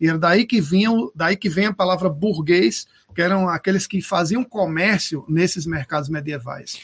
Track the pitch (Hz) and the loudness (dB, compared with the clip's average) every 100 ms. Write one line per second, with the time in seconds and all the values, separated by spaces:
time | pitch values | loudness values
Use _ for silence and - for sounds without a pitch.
0 | 165 160 170 190 233 233 147 185 220 226 | 0 2 4 4 4 0 2 2 2 2
1 | - 156 165 196 208 165 208 196 185 185 | -2 -2 -2 0 -2 0 0 0 0 2
2 | 185 147 208 160 151 175 220 - - _ | 0 0 -2 0 2 4 4 0 -8 _
3 | _ - 175 196 185 165 - 190 - 196 | _ -2 0 2 0 0 0 -2 -2 -4
4 | - 170 160 226 247 214 175 160 196 202 | -2 -2 0 0 -2 -2 -2 0 0 0
5 | - 151 - 156 175 185 160 160 131 151 | -2 -6 -2 0 2 0 -4 -6 -4 -4
6 | 143 156 147 147 120 135 - - | -4 -6 -6 -8 -10 -12 -14 -16